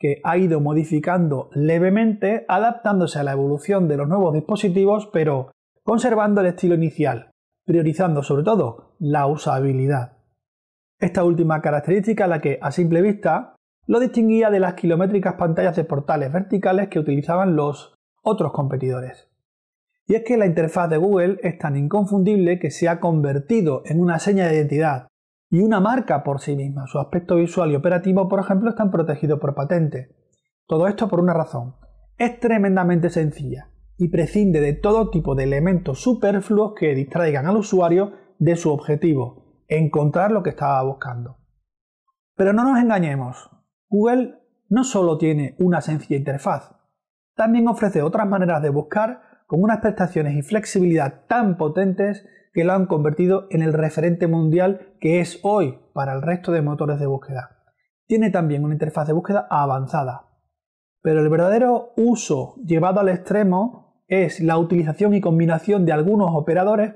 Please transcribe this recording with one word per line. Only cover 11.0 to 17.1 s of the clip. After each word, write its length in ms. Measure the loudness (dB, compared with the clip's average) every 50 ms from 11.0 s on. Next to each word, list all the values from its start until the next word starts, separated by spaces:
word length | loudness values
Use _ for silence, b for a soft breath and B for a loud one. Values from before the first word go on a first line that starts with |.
| -4 -2 0 2 2
última 380 | 2 2 2 2 0 0 0 0
característica 640 | 0 -2 0 0 0 0 0 2 0 0 0 0
la 140 | 0 0 0
que, 180 | -2 -2 -4 -2
a 120 | -4 -6 -2
simple 280 | 0 0 2 4 4
vista, 540 | 4 2 2 0 0 0 0 0 -4 -8 -18 _ _ _ _ _ _
lo 140 | 0 0 2
distinguía 500 | 2 0 0 2 2 4 4 4 4 2
de 80 | 2 2
las 160 | 0 0 -2
kilométricas 600 | -2 0 0 2 2 2 0 0 0 -2 -2 -4
pantallas 420 | -2 -2 -2 0 0 0 0 0
de 80 | -2 -4
portales 480 | -2 -4 -6 -2 -2 -2 -2 -2 -2 -4
verticales 560 | -4 -4 -2 -4 -2 0 2 0 0 0 -2
que 100 | -2 -4
utilizaban 560 | -2 0